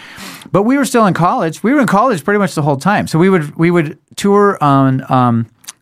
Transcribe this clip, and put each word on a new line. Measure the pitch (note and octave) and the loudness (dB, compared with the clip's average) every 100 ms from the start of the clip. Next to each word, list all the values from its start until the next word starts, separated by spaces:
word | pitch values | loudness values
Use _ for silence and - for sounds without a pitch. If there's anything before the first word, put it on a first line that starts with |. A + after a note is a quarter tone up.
| - - - - - | -20 -20 -18 -18 -8
But | F3 | -4
we | G#3+ C#4 | 0 0
were | |
still | A3+ A#3+ G#3 | 0 0 0
in | |
college. | E3 E3+ B3 E3 D#3 | 0 0 0 -4 -4
We | G#3 | -2
were | D4 | 0
in | A3 | 2
college | G3 B3+ F#3+ | 0 0 -2
pretty | E3+ G#3 | -2 -2
much | F#3+ | -2
the | - | -2
whole | D3 C3+ | -2 -2
time. | F3+ G3+ F#2+ | 0 -2 -2
So | D#3+ | 2
we | F#3 | 2
would, | F#3+ D3 - | 2 -2 -2
we | E3 | 0
would | F3 D3+ - _ - | 0 -2 -6 _ -4
tour | G3+ G3+ G3+ F#3+ | 0 2 2 2
on, | D3 C#3 C3+ C3 - | 2 4 2 0 0
um, | C3 B2 A#2 A#2 _ - - | 0 2 0 -4 _ -20 -14